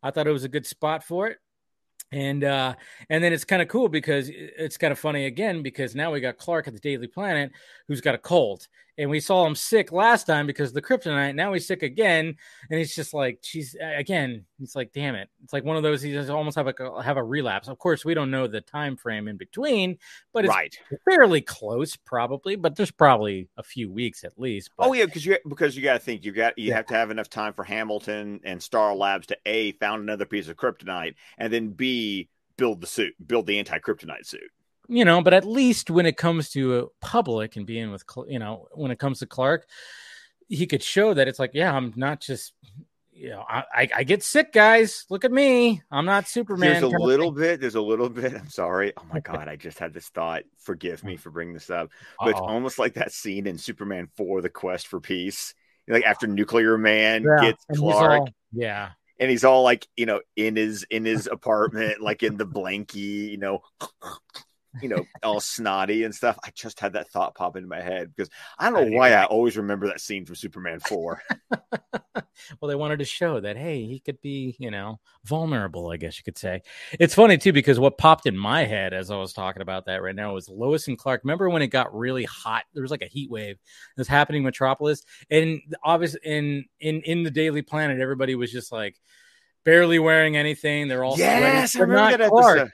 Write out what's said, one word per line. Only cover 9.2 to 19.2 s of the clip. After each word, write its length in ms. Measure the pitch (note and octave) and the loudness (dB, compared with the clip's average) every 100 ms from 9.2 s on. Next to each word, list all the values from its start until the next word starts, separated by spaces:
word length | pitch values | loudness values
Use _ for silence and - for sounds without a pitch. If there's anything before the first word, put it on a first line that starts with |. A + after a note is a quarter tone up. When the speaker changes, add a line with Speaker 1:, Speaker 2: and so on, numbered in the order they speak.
Speaker 1:
saw 240 | - F#3 E3 | 2 4 4
him 80 | D3 | 0
sick 360 | - A3 - | 0 0 2
last 340 | E3+ A3 A#3 - | 2 4 4 2
time 220 | D3+ D3 | 0 -2
because 220 | C#3 C#3 | -4 -4
of 60 | C#3 | -6
the 60 | |
kryptonite. 520 | - C4 E3+ C#3+ C#3 C#3 | -2 -2 0 -2 -2 -2
Now 180 | G3 | -2
he's 140 | F#3 - | -2 -4
sick 160 | F#3 | -6
again. 520 | D3 C3 G#3+ E3 D#3+ D3+ - - - | -4 0 2 2 0 -8 -18 -20 -6
And 100 | D#3+ | -4
he's 160 | D#3 - | -4 -6
just 180 | D3 | -8
like, 260 | D3+ C3 A#2+ | -2 -4 -4
she's, 320 | - D#3+ C3+ D#3+ | -12 -12 -12 -12
a-, 160 | D#3+ D3 | -8 -8
again, 480 | C#3+ F3+ C3+ A#2 F#2 _ | -2 -2 -2 -8 -16 _
it's 140 | C3 C#3 | -12 -10
like, 180 | A#2 | -8
damn 220 | C#3 C#3+ A2 | -8 -6 -8
it. 140 | G2 _ | -12 _
It's 100 | C3 | -10
like 120 | C#3 C3 | -8 -4
one 120 | D#3+ | -2
of 60 | |
those, 180 | D3+ D3 | 0 -2
he 80 | D3 | -4
just 160 | C#3+ C3+ | -8 -4
almost 280 | D3+ D3+ D3+ | -4 -4 -4
have 100 | C3+ | -4
a, 340 | - B2+ G2 | -6 -10 -6
have 140 | B2 C3+ | -4 -4
a 60 | |
relapse. 440 | A#2 C#3+ B2 G2 C3+ | -2 -4 -4 -6 -8
Of 100 | C3 | -6
course, 260 | F3+ D#3 D#3+ | -2 -2 -2
we 80 | D#3+ | -4
don't 160 | C3+ | -2
know 160 | C3+ B2 | -2 -4
the 140 | G#2 | -6
time 360 | - D3 C#3+ B2+ | -10 -8 -8 -8
frame 300 | A#2+ G#2+ | -8 -8